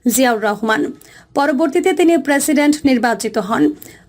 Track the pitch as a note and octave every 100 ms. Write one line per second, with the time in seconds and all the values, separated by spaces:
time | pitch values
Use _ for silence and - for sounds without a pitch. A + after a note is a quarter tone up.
0 | B3 A#3+ B3+ A3 G#3 G#3 A3 A3 - -
1 | - - - - C#4+ C#4 E4 F4 F4+ F#4
2 | E4 E4+ - C#4 C#4+ C#4+ D4 D4 C#4 B3
3 | A#3+ A3 A3+ A3+ F#3+ A#3+ D4+ - - -